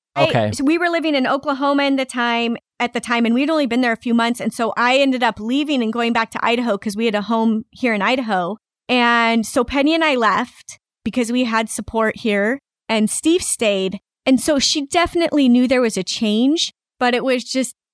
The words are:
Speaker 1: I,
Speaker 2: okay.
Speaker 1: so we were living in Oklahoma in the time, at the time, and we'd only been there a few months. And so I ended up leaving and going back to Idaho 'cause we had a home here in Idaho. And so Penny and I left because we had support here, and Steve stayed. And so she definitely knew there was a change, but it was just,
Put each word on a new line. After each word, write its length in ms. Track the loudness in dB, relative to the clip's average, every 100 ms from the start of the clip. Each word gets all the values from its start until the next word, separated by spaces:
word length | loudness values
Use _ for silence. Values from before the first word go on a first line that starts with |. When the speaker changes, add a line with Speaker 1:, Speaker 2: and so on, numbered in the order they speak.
| _ 0
Speaker 1:
I, 120 | 2
Speaker 2:
okay. 220 | 2 0
Speaker 1:
so 100 | 0
we 140 | 0 2
were 100 | 2
living 240 | 0 0
in 140 | 0 0
Oklahoma 560 | -2 -2 -2 0 2
in 140 | 2 0
the 80 | -2
time, 520 | -2 -2 0 -2 -4 _ -6
at 140 | -4
the 60 | -4
time, 260 | -2 0 2
and 100 | 2
we'd 140 | 2
only 160 | 0 0
been 140 | 0
there 100 | 0
a 60 | -2
few 180 | 0 0
months. 240 | 0 -2
And 100 | -4
so 220 | -4 -4 0
I 220 | 2 4
ended 240 | 2 2
up 180 | 0 -2
leaving 440 | -2 -2 0 -2
and 100 | -2
going 200 | -2 0
back 180 | 0 -2
to 120 | -4
Idaho 340 | -2 0 -2 -2
'cause 160 | -4 -2
we 100 | -2
had 80 |
a 80 | -2
home 420 | -2 0 0 0 -6
here 220 | -6 -2
in 80 | 0
Idaho. 560 | 0 0 -2 -2 -2 -6 _ _ -2
And 560 | 2 2 4 2 0 0
so 180 | -2
Penny 300 | 0 0 2
and 100 | 2
I 120 | 2 2
left 640 | 2 0 -4 -10 -20 -20 _ _
because 280 | -4 -2 0
we 120 | 0
had 260 | 0 0 -2
support 480 | -6 -6 -2 -2 -2
here, 400 | -2 0 0 -2 _ _ -4
and 200 | 0 0
Steve 340 | 0 2 0
stayed. 560 | 0 -2 0 0 -2 -6 _ _ 0
And 160 | 2
so 160 | 2 0
she 260 | 0 -2 -2
definitely 600 | 0 0 0 0 2 4
knew 200 | 4 4
there 120 | 2
was 140 | 0 -2
a 60 |
change, 720 | -6 -4 0 2 2 0 -2 _ _ -2
but 140 | 0
it 100 | 0
was 200 | 0 -2
just, 320 | -2 -4 -4 -6 _